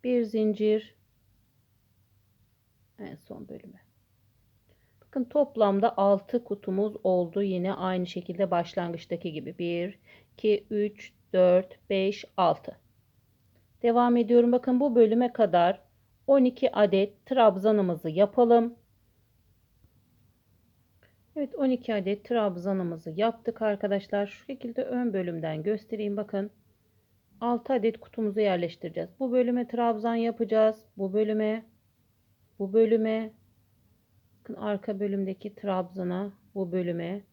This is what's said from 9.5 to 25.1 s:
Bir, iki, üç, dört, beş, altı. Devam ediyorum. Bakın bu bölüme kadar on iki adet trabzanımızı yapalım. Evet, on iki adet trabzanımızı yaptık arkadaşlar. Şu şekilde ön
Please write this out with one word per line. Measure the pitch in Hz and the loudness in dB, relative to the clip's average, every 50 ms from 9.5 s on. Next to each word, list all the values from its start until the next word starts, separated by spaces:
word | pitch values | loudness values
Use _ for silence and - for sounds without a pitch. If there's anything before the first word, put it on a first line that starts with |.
| 175 - | -10 -6
Bir, | 175 170 170 170 175 196 202 _ _ - - - _ _ | -6 -4 -4 -4 -6 -6 -10 _ _ -20 -20 -20 _ _
iki, | _ - - 214 208 202 - _ | _ -2 0 2 2 0 -2 _
üç, | 220 208 208 208 208 - - - _ _ _ _ | -4 -2 -2 -2 -4 -12 -20 -20 _ _ _ _
dört, | - 185 180 180 180 185 185 - - _ _ - | 2 4 4 6 4 4 2 -2 -16 _ _ -4
beş, | 202 190 190 190 202 - - _ _ | -2 0 0 -2 -4 -6 -14 _ _
altı. | - 180 165 156 - - - - _ _ _ _ _ _ _ _ _ _ _ _ _ _ _ _ _ _ _ _ _ | 0 2 2 0 -2 -6 -18 -18 _ _ _ _ _ _ _ _ _ _ _ _ _ _ _ _ _ _ _ _ _
Devam | - 233 226 240 240 240 240 | 0 2 4 4 4 4 4
ediyorum. | 240 233 208 240 240 233 240 | 2 2 6 6 6 6 6
Bakın | 240 247 - 262 254 247 | 2 2 0 0 0 2
bu | 285 285 226 | 2 4 6
bölüme | 247 226 208 220 240 247 240 | 6 6 6 4 2 0 0
kadar | 247 - 220 190 165 175 170 180 196 - _ _ _ _ _ _ _ _ _ | 2 0 2 4 4 4 4 4 2 -2 _ _ _ _ _ _ _ _ _
on | - 277 277 254 | 4 4 6 6
iki | 254 247 - 269 - - | 4 2 0 -2 0 4
adet | - 214 196 196 190 202 202 - _ _ | 4 2 4 4 2 0 0 -4 _ _
trabzanımızı | - 262 254 226 214 185 190 190 220 214 208 190 180 170 160 - 165 | -2 2 6 6 6 4 4 2 2 2 4 2 0 -2 -4 -6 -4
yapalım. | 156 175 208 - - 254 240 233 240 233 233 233 233 _ _ _ _ _ _ _ _ _ _ _ _ _ _ _ _ _ _ _ _ _ _ _ _ _ _ _ _ _ _ _ _ _ _ _ _ _ _ _ _ _ _ _ _ _ _ _ _ _ _ _ _ | 2 2 2 2 4 2 4 6 6 4 4 0 -6 _ _ _ _ _ _ _ _ _ _ _ _ _ _ _ _ _ _ _ _ _ _ _ _ _ _ _ _ _ _ _ _ _ _ _ _ _ _ _ _ _ _ _ _ _ _ _ _ _ _ _ _
Evet, | 311 285 277 - | -8 -6 -6 -4
on | 320 277 262 | -2 0 0
iki | 254 247 247 - 220 | 0 -2 -2 -4 -4
adet | 208 180 196 202 208 - | -2 -2 -2 -4 -4 -4
trabzanımızı | - 240 233 214 202 175 175 175 202 196 190 180 170 170 160 165 165 | -2 0 0 0 0 -2 -4 -4 -2 -2 -2 -2 -4 -6 -8 -10 -10
yaptık | 160 175 214 233 226 - _ 233 226 - | -4 -2 -2 -2 -2 -4 _ -8 -6 -2
arkadaşlar. | 220 214 202 202 - 196 202 196 196 - - 202 202 | -2 -2 -2 -2 -2 -2 -2 -2 -2 -4 -4 -4 -4
Şu | 202 - - _ | -4 -8 -18 _
şekilde | - 269 - - 233 233 - 254 | -14 -14 -10 -10 -8 -6 -6 -6
ön | - 247 247 247 233 | -4 -4 -2 -2 -2